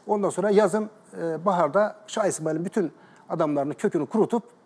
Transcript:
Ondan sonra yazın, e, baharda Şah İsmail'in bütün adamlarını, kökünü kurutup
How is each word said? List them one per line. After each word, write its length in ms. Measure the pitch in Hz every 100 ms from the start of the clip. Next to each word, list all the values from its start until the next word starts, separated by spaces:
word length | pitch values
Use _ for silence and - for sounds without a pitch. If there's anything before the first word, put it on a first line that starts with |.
| -
Ondan 220 | 208 185
sonra 200 | 180 208
yazın, 400 | 202 202 214 214 - - 190
e, 240 | 165 160 185
baharda 500 | 180 151 185 208 - -
Şah 180 | 220 190
İsmail'in 400 | 147 156 160 175
bütün 260 | 226 156 - - - -
adamlarını, 440 | 175 156 143 143
kökünü 320 | 139 208 170 139
kurutup 380 | 220 180 226 - -